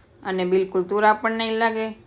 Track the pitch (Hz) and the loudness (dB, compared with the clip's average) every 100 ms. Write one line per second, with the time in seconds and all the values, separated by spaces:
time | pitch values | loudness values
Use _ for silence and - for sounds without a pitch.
0 | _ - 202 185 180 185 190 190 180 202 | _ -12 -6 -4 0 0 0 -2 -2 2
1 | 214 214 226 226 226 220 226 220 220 220 | 4 4 0 -2 -2 0 0 0 -6 -8